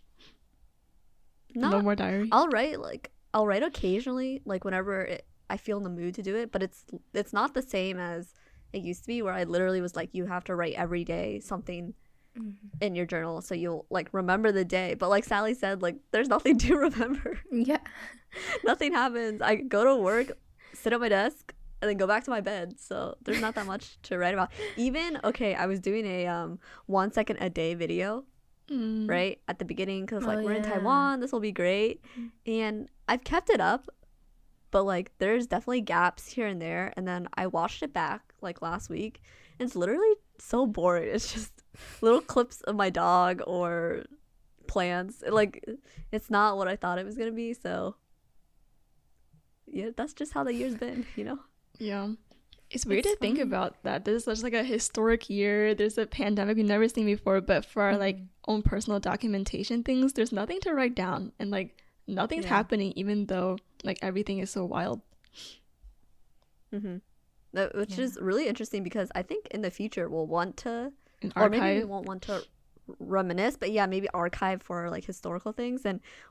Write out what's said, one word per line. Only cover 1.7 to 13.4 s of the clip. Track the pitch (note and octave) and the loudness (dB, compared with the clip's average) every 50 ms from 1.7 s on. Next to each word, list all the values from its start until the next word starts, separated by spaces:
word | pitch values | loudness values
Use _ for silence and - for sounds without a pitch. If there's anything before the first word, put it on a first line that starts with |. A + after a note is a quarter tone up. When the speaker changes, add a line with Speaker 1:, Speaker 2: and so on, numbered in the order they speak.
Speaker 2:
No | G3 G3+ | 6 6
more | G3+ G3+ G#3 | 6 4 4
diary? | G3+ G3 F#3 F#3+ G3 G#3 A3+ | 2 0 0 0 0 2 4
Speaker 1:
I'll | G#3+ A#3+ E4 | 6 6 6
write, | E4 C4 G#3+ B3+ D#4 D4+ - | 6 4 2 2 0 -2 -6
like, | - - - - - - - - _ _ - | -8 -10 -10 -12 -14 -18 -20 -20 _ _ 2
I'll | G#3+ G#3+ | 2 4
write | G#3 F#3+ G#3 C#4+ | 4 4 2 2
occasionally, | E4 - - - F#3 F#3 G#3+ B3+ C4 B3+ B3+ B3+ C4 C4+ C4+ - | 0 -2 -2 0 0 0 0 0 -2 -4 -4 -4 -4 -6 -6 -6
like, | G3+ G3 F#3 - | -6 -6 -4 -2
whenever | G3 F#3 F#3 F#3+ G3+ G3 F#3+ F#3 | -2 -2 -2 -2 -2 -2 -2 -4
it, | F3+ F3+ - - - - _ _ - | -4 -6 -10 -10 -16 -20 _ _ -8
I | G3 | -8
feel | G3+ - - G3+ | -8 -4 -4 -4
in | G#3 G3+ | -4 -4
the | F3+ | -6
mood | F3 E3+ E3+ F3+ F#3 | -6 -4 -6 -6 -6
to | - F#3+ | -6 -6
do | F#3+ G3 | -4 -4
it, | A3+ A#3 A3+ | -4 -4 -2
but | - F#3+ F#3+ | -2 -2 -2
it's, | F#3 - - - - - - - _ - | -2 -4 -14 -18 -16 -16 -16 -14 _ -4
it's | G#3 G#3 - - | -4 -4 0 0
not | G#3 A#3 D4 C#4+ | 0 0 2 0
the | C4 | -4
same | C4 - - F#3+ F#3 F#3+ F#3 | -4 -2 -2 -2 0 0 -2
as | F3+ F3 F3 E3+ E3+ F#3 - _ - - - - - - - - | -4 -4 -4 -6 -6 -8 -10 _ -20 -20 -20 -20 -20 -20 -12 -10
it | G3+ F3 | -8 -6
used | F3 F3+ - - | -6 -8 -8 -6
to | |
be | - A#3+ A#3+ | -6 -4 -2
where | A3 F#3+ F#3 | -2 -2 0
I | F#3 F3+ | -2 -2
literally | E3+ E3+ F3 F#3 F#3 F#3 F#3 | 0 2 2 4 4 2 0
was | F3+ F3 - | -2 -2 -4
like, | E3+ - - - | -6 -6 -4 -4
"You | F#3 F3+ | -4 -4
have | F#3+ F3+ F3+ - | -2 -4 -6 -4
to | - F#3 | -4 -2
write | F3 E3+ D#3+ - | -2 -2 -2 -2
every | - F3 E3+ F3 F3 E3+ | -2 -2 -2 -2 -2 -2
day | - E3+ E3+ F3 - G#3 G#3 | -2 -2 -2 -2 -4 -4 -6
something | - - G3+ F3+ - - F3+ F3 F3 F#3 - - _ _ _ _ _ _ _ A#3 | -6 -6 -8 -8 -6 -8 -8 -8 -10 -10 -12 -16 _ _ _ _ _ _ _ -10
Speaker 3:
Mm-hmm. | A3+ G#3 G3+ G3+ G#3 G3+ - - | -10 -10 -12 -14 -16 -16 -6 -4
Speaker 1:
in | G3+ G3+ F3+ | -2 -2 0
your | F3 F3 | -2 -2
journal | E3 F3+ E3 E3 E3 E3 E3 | -2 -2 -4 -2 -2 -4 -6